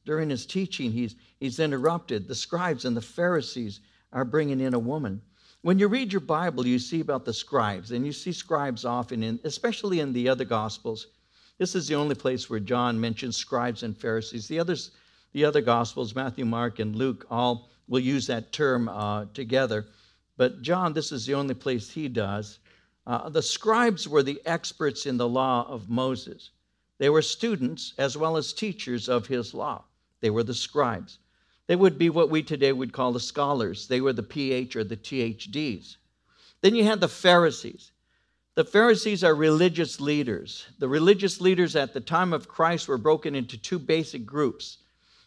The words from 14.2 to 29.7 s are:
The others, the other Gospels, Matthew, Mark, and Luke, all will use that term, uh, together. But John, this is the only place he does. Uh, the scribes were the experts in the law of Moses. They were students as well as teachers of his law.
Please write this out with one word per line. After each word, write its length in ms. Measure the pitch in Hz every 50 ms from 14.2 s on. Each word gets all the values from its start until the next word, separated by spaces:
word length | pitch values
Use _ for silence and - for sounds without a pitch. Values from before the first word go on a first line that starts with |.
| 110 - - 113 104
The 120 | - 151 165
others, 320 | 170 180 170 127 - - - _ _ _ _ _ _ _ -
the 120 | 143 147
other 160 | 151 147 147
Gospels, 540 | 113 120 117 120 120 113 - 131 123 104 110
Matthew, 300 | 131 135 127 123 - 127
Mark, 340 | 113 117 117 120 117 - -
and 160 | 107 107 107
Luke, 320 | 110 131 135 113 - - -
all 400 | 117 120 123 123 120 120 - _ _ _ _
will 120 | - 120 131
use 280 | 127 127 143 135 127
that 240 | - 120 113 113 -
term, 380 | - 151 151 135 127 120 117 110
uh, 360 | 92 104 104 104 104 107 104 95 -
together. 540 | 139 123 113 127 135 135 110 110 107 107 - _ _ _ _ _ _ _ _ _
But 240 | - 127 123 104 131
John, 320 | 117 151 180 185 180 165 147
this 180 | 160 143 -
is 140 | - 120 110
the 100 | 131 139
only 200 | 139 143 135 127
place 340 | 127 - 135 127 117 101 -
he 180 | - 160 151
does. 520 | 135 120 113 101 98 101 104 104 - - - _ _ _ _ _ _ _ _ _
Uh, 240 | 123 123 - - 151
the 120 | 147 160
scribes 640 | - - - - - 214 220 233 240 233 190 151 -
were 160 | 143 151 147 135
the 180 | 135 143 - -
experts 600 | 165 170 170 - - - - 156 143 - - -
in 120 | 139 127
the 100 | 120 123
law 400 | 120 120 131 131 131 127 120 -
of 220 | - 135 113 95 107
Moses. 640 | 117 123 131 131 127 - - - - - - - _ _ _ _ _ _ _ _ _ -
They 100 | 139 143
were 120 | 151 156
students 720 | 147 - - - 220 233 208 135 127 127 165 - - - -
as 180 | - 139 135 117
well 220 | 147 160 160 165
as 160 | 156 143 - -
teachers 560 | - 220 208 - - - 131 123 117 - 127
of 180 | 123 120 107
his 260 | - 131 123 117 - -
law. 300 | 104 117 147